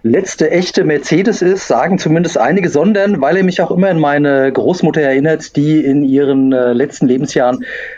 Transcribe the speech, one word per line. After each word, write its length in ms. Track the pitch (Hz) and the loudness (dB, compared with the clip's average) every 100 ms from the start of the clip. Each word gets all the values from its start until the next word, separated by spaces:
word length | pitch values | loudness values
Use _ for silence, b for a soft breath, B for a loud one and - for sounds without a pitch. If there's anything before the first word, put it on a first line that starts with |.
letzte 480 | 113 139 190 - 156 | 0 0 -2 -2 0
echte 320 | 170 185 - | 0 -2 -2
Mercedes 580 | 156 147 - 160 202 196 | 0 -2 0 0 0 0
ist, 240 | 180 190 - | 0 0 0
sagen 320 | 120 160 185 | 0 0 -2
zumindest 400 | 156 165 170 139 | 0 0 0 0
einige, 320 | 117 190 175 | 0 0 0
sondern 500 | 135 180 202 202 185 | 0 2 2 0 0
weil 180 | 135 185 | 0 2
er 40 | |
mich 180 | 185 180 | 0 0
auch 120 | 165 | -2
immer 160 | 180 190 | 0 0
an 100 | 165 | 2
meine 540 | 147 147 147 139 135 | 0 0 2 2 0
Großmutter 480 | 131 113 180 165 156 | 0 -2 0 0 0
erinnert, 560 | 143 135 151 160 - - | 0 2 0 -2 -4 -2
die 280 | 147 156 | 0 2
in 200 | 139 139 | 2 0
ihren, 480 | 139 135 139 135 131 | 2 2 2 2 2
äh, 200 | 131 123 | 2 2
letzten 340 | 120 143 - 135 | 0 -2 -2 0
Lebensjahren 560 | 127 143 147 123 127 B B B | 0 -2 0 0 -2 B B B